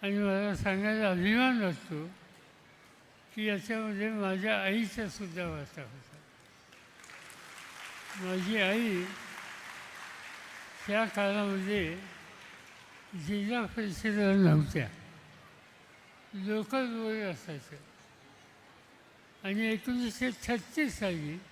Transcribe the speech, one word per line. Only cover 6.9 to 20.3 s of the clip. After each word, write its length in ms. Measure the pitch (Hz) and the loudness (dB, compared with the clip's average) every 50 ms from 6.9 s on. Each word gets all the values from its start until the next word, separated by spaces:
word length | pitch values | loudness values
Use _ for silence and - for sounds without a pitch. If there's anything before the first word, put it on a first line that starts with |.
| - - - - - - - - - - - - - - - - - - - - - - - - - 202 190 | -20 -20 -20 -18 -18 -18 -18 -18 -18 -18 -18 -18 -16 -16 -16 -16 -16 -14 -14 -14 -14 -14 -14 -12 -8 -6 -2
माझी 320 | 185 185 185 180 185 220 | 0 0 0 2 2 4
आई 480 | 220 196 185 202 226 240 226 202 180 180 190 196 - - - - - - - - - - - - - - - - - - - - - - - - - - - - - - - - - - | 4 4 4 4 4 4 2 2 0 0 -2 -6 -10 -12 -12 -12 -12 -12 -12 -12 -12 -12 -14 -14 -14 -14 -14 -14 -14 -14 -14 -14 -14 -14 -14 -14 -14 -16 -16 -16 -16 -16 -16 -16 -12 -4
त्या 180 | - 202 214 226 | 0 2 2 2
काळामध्ये 920 | 208 - - 202 196 202 208 208 202 196 190 190 190 208 208 185 156 165 185 196 190 - - - - - - - - - - - - - - - - - - - - - 185 151 | 2 2 2 2 4 4 2 2 2 0 0 0 0 0 0 0 0 -2 -6 -10 -14 -16 -16 -18 -18 -18 -18 -18 -18 -20 -20 -20 -20 -20 -20 -20 -20 -20 -20 -20 -12 -10 -8 -4
जिल्हा 360 | 147 208 208 202 208 240 247 226 | -2 -2 0 0 0 0 0 0
परिषदेला 720 | 185 - - 220 208 175 - - 220 208 208 208 196 196 | -2 -2 -2 -2 -2 -4 -2 0 0 2 4 6 6 8
नव्हत्या, 540 | 202 190 170 156 151 151 - - 165 127 104 - - - - - - - - - - - - - - - - - - - - - - - - - - - - - | 8 10 10 8 8 6 4 0 -2 -2 -2 -6 -12 -18 -18 -18 -20 -20 -20 -20 -20 -20 -20 -20 -20 -20 -20 -20 -20 -20 -20 -20 -20 -20 -20 -20 -20 -20 -14 -10
लोकल 520 | 202 190 196 214 220 214 208 233 269 262 | -6 -2 0 0 0 0 0 0 0 0
बोर्ड 480 | 247 233 226 226 220 220 220 214 196 175 | 0 -2 -2 -2 -2 -2 -2 -2 -4 -4
असायचं. 420 | 131 - - 160 143 123 - - 143 - - - - - - - - - - - - - - - - - - - - - - - - - - - - - - - - - | -6 -8 -8 -10 -10 -10 -12 -18 -18 -18 -20 -20 -20 -20 -20 -20 -20 -20 -20 -20 -20 -20 -20 -20 -20 -20 -20 -20 -20 -20 -20 -20 -20 -20 -20 -20 -20 -20 -20 -20 -10 -4
आणि 220 | 196 196 208 226 | -2 0 2 2
एकोणीसशे 640 | 220 220 220 - - 247 247 247 233 208 - 247 254 | 2 2 0 0 0 0 0 0 0 0 0 0 0